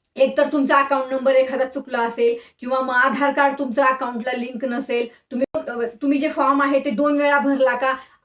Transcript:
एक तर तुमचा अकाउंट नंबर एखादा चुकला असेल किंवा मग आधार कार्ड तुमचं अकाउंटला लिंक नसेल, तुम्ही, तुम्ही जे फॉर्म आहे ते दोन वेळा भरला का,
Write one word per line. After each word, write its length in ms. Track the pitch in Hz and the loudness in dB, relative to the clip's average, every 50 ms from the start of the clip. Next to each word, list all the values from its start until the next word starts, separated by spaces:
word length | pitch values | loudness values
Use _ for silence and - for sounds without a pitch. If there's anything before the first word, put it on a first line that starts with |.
| _ _ - | _ _ 0
एक 220 | - 269 262 - | 0 2 2 4
तर 100 | 294 285 | 2 0
तुमचा 300 | 277 302 294 269 269 302 | 2 2 0 2 4 4
अकाउंट 360 | 269 277 269 285 269 262 254 269 | 2 2 2 0 -2 -2 -2 -4
नंबर 220 | 262 254 269 262 | -2 0 2 4
एखादा 300 | 262 262 262 - 247 262 | 4 2 2 0 -2 -2
चुकला 340 | 262 - 285 269 269 254 240 | -4 -4 -10 -10 -6 -4 -2
असेल 360 | 233 233 233 240 233 233 233 - - - _ - | -2 -2 -2 0 0 0 0 -2 -8 -18 _ -12
किंवा 200 | - 247 262 262 | -6 -2 -2 -2
मग 140 | 254 254 247 | 0 0 2
आधार 400 | 247 262 269 - 269 277 285 277 | 2 2 2 2 0 0 0 2
कार्ड 260 | 294 277 277 269 - | 2 2 2 2 -2
तुमचं 240 | 285 254 214 277 277 | -4 -4 0 2 2
अकाउंटला 480 | 262 254 262 262 240 247 233 220 254 | 2 2 0 -4 -6 -6 -6 -6 -4
लिंक 340 | 247 247 240 240 - 214 - | -4 -4 -6 -8 -8 -6 -6
नसेल, 420 | 254 240 - - - 247 240 233 233 - _ _ - | -4 -4 -4 -4 -4 -4 -4 -4 -4 -10 _ _ -8
तुम्ही, 300 | - 240 269 - - 311 311 - 240 233 233 226 - - | -4 -4 -4 -2 -2 -6 -6 -6 -6 -6 -6 -6 -6 -4
तुम्ही 180 | 285 277 294 277 | -2 0 0 2
जे 100 | 285 302 | 0 -2
फॉर्म 320 | 302 320 285 262 277 277 | 0 0 2 2 2 2
आहे 180 | 285 277 285 269 | 2 2 2 0
ते 100 | 269 285 | 0 0
दोन 280 | 220 202 285 294 294 | -2 0 0 2 2
वेळा 220 | 285 285 285 294 285 | 2 2 2 2 2
भरला 360 | 277 277 277 262 262 262 254 | 2 2 2 2 2 2 2
का, 180 | 254 269 262 262 269 - _ _ _ | 0 0 -2 -2 -4 -8 _ _ _